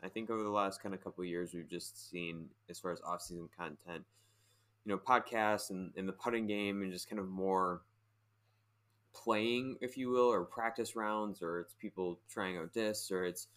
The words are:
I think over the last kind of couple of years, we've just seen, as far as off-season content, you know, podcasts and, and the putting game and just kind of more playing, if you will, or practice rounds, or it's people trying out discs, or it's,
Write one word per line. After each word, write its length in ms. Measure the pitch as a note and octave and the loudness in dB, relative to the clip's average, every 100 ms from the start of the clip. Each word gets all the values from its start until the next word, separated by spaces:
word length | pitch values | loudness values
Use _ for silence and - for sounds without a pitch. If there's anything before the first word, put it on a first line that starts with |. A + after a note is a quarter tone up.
I 60 | F#2 | -8
think 220 | A2+ A2+ | -6 -2
over 140 | A2 | 0
the 60 | G#2 | 2
last 320 | G#2 G2 F#2+ | 2 2 0
kind 140 | G2+ F#2+ | -6 -6
of 80 | |
couple 200 | F#2+ F#2 | -6 -6
of 60 | F2+ | -2
years, 240 | E2+ E2+ | -2 -2
we've 140 | F2 D2+ | -6 -6
just 420 | F2 - - - | -8 -8 -12 -10
seen, 360 | F2 E2+ E2+ D#2 - - | -6 -4 -6 -10 -16 -16
as 100 | F2 | -8
far 120 | F#2 | -4
as 100 | E2+ | -4
off-season 480 | E2+ F2 - E2+ E2 - | -4 -4 -6 -10 -10 -8
content, 480 | E2 D2 F2+ E2 - _ _ _ _ _ _ _ G#2+ | -8 -8 -10 -10 -12 _ _ _ _ _ _ _ -2
you 80 | |
know, 40 | F#2+ | 0
podcasts 760 | - B2 - A2+ G#2+ G#2 - | 6 6 6 4 4 4 0
and, 200 | F#2 F#2 F#2 | -4 -6 -4
and 100 | F#2+ | -4
the 60 | |
putting 340 | F#2 A#2+ A#2 G#2+ | -2 0 0 2
game 360 | G#2 G2+ G2 | 2 2 0
and 100 | F#2+ | -2
just 160 | F2+ - | -4 -6
kind 100 | G#2+ | -6
of 80 | F#2+ | -4
more 540 | F#2+ F#2+ F#2+ F#2 F2 - _ _ _ _ _ _ _ _ _ _ _ _ | 0 4 4 4 0 -8 _ _ _ _ _ _ _ _ _ _ _ _
playing, 640 | - A2+ G#2+ A2+ B2 C3 - | -4 2 4 4 2 0 -4
if 160 | B2+ C3 | -4 -2
you 120 | B2 | 2
will, 220 | B2 B2 | 6 8
or 140 | G2+ F2 | 6 2
practice 500 | A#2+ A2+ A#2 A2+ A2+ | -2 -2 0 -2 0
rounds, 460 | G#2+ G#2+ G#2+ F#2 | 0 2 0 -2
or 180 | E2+ F2 | -2 -2
it's 140 | E2+ | -4
people 460 | - G#2 F#2 F2+ F2 - | -8 -8 -2 -2 -2 -6
trying 280 | A2+ F#2+ F2+ | -4 -2 -2
out 140 | E2 | -4
discs, 400 | A2+ G#2+ G#2+ - | 0 0 0 -2
or 140 | F#2 F2+ | 0 0
it's, 220 | F2 - | -2 -8